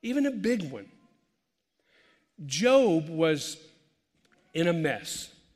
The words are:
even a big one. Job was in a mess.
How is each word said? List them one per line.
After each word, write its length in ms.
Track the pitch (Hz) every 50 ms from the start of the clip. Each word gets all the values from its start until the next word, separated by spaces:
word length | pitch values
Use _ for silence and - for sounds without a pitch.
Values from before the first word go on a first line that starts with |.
even 240 | - 233 254 285 277
a 60 | 285
big 400 | 269 214 185 220 247 226 180 143
one. 160 | 135 110 98 - _ _ _ _ _ _ _ _ _ _ _ _ _ _ _ _ _ _ _ _ _ _ _ _ _ _ _ _ _ - 156
Job 640 | 139 135 143 208 247 262 269 262 220 170 165 151 156
was 480 | 165 160 160 160 156 147 - - - - - - _ _ _ _ _ _ _ _ _ _ _ _ _ _ _ _ _
in 140 | 160 165 175
a 60 | 170
mess. 560 | 165 156 147 127 104 - - - - - - - _ _ _ _